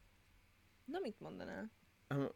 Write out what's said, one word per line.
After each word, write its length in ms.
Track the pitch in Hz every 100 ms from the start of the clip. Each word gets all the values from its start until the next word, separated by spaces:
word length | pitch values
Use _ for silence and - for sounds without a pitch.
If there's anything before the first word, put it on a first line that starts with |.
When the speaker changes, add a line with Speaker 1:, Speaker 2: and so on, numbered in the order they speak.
| - - - - - - - -
Speaker 1:
Na, 140 | - 339
mit 220 | 294 -
mondanál? 500 | 190 - 90 190 214 - - - -
Speaker 2:
Ám, 220 | 139 135